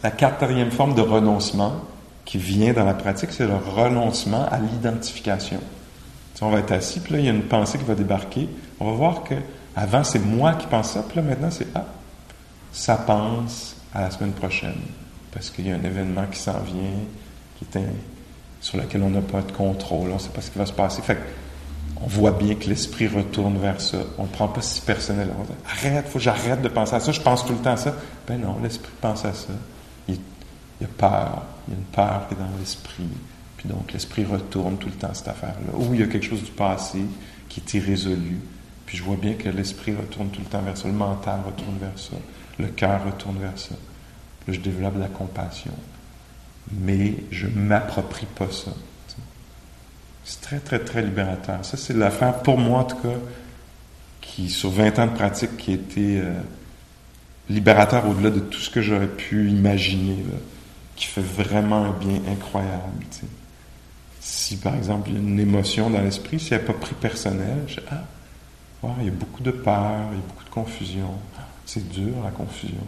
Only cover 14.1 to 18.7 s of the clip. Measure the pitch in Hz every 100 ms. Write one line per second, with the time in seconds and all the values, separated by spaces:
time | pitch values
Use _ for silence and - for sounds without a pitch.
14.1 | 95 101 98 95 - - - - - -
15.1 | - - 95 - - 92 87 90 95 95
16.1 | 92 98 - - 95 95 90 95 98 107
17.1 | - - - - - - 98 98 98 -
18.1 | - - - - - -